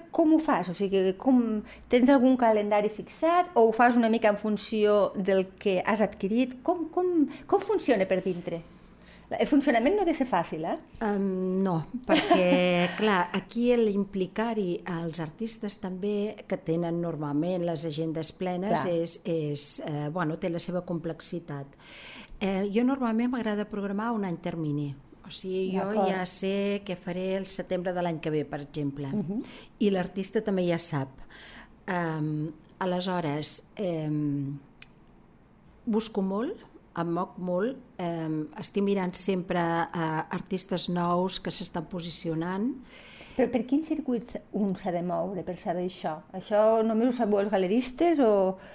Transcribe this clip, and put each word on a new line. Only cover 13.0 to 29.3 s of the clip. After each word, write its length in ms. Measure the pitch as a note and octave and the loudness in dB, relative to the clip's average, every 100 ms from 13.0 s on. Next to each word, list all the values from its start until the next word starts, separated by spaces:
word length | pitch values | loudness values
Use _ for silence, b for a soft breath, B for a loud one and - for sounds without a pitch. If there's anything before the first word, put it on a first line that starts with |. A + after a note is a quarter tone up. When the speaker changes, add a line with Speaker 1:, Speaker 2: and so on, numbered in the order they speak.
| G#3+ F#3+ F3 | 2 4 2
Speaker 2:
aquí 380 | F#3+ - A#3 A#3+ | -2 -4 0 2
l'implicar-hi 1120 | A#3+ A3 G3 G3 F#3+ F3+ - A#3 A3 F3+ F3 - | 4 4 2 -2 -2 -4 -2 -2 0 -2 -2 -4
als 340 | E3 E3+ D#3+ | -4 -4 -4
artistes 600 | D#3 - A3+ - G#3 - | -6 -6 -8 -6 -8 -6
també, 540 | F#3 F#3 G#3 G#3 G#3+ - - | -8 -4 -2 -2 -2 -6 -6
que 120 | F#3+ | -6
tenen 420 | - E3+ E3+ E3+ | 0 0 0 -2
normalment 640 | E3+ D3+ D3 C#3+ E3+ F#3 E3+ | -4 -4 -2 0 0 0 -2
les 220 | D#3+ E3 | -2 -4
agendes 400 | D3 E3 D#3 D#3 | -4 -4 -4 -6
plenes, 520 | - F#3 F3+ F#3+ E3 | -6 -4 -4 0 0
Speaker 1:
Clar. 100 | F3+ | 0
Speaker 2:
és, 240 | E3+ E3+ - G#3 | 0 -2 -6 -4
és, 400 | E3 D3+ C#3+ - - - | -2 -2 -4 -4 -6 -6
eh, 220 | D3 D3 | -6 -4
bueno, 240 | F3+ D#3 E3 | -4 -4 -2
té 140 | F#3 | -4
la 60 | E3 | -2
seva 220 | - F3 F3 | -2 -4 -4
complexitat. 800 | E3+ E3 D#3+ - E3+ E3 C#3+ C#3 - B B B B B - | -6 -6 -8 -8 -8 -8 -12 -12 -18 B B B B B -6
Eh, 300 | F#3+ F#3+ G#3 | -2 -2 0
jo 140 | G#3 B3 | 2 2
normalment 460 | C#4 A#3 A3 B3 | 0 0 0 0
m'agrada 320 | B3 A3 G#3 G#3 | -2 -2 -2 -4
programar 460 | G#3 G3+ G3+ A3+ | -6 -4 -4 -2
un 120 | A3+ F#3+ | -2 -2
any 120 | E3+ | -4
termini. 540 | F3 E3+ D#3 D3 C#3+ C3+ - - F#3 | -6 -4 -4 -2 -4 -8 -16 -20 -14
O 60 | |
sigui, 400 | - F#3 F#3 F#3+ | -10 -6 -4 -2
jo 140 | F#3 G3 | -2 0
Speaker 1:
D'acord. 200 | G#3+ F#3+ | 2 2
Speaker 2:
ja 180 | F#3+ F3+ | 0 -2
sé 560 | - F#3+ G3 G3+ G3+ G3+ | -2 -2 -2 -2 -2 -6
què 80 | F3+ | -8
faré 360 | F#3 F3 F#3 F#3+ | -6 -6 -2 -4
el 100 | F#3+ | -4
setembre 460 | - F3 F#3 F#3 | -6 -4 -2 -2
de 80 | F3+ | -2
l'any 160 | F3 D#3 | -2 -2
que 80 | D#3+ | -2
ve, 140 | D3+ C#3 | -2 -2
per 140 | D3 | -8
exemple. 460 | C#3+ D#3 C#3+ C#3 C#3 | -8 -4 -4 -4 -4
Speaker 1:
Mhm. 320 | G#3 D#3 | -4 -2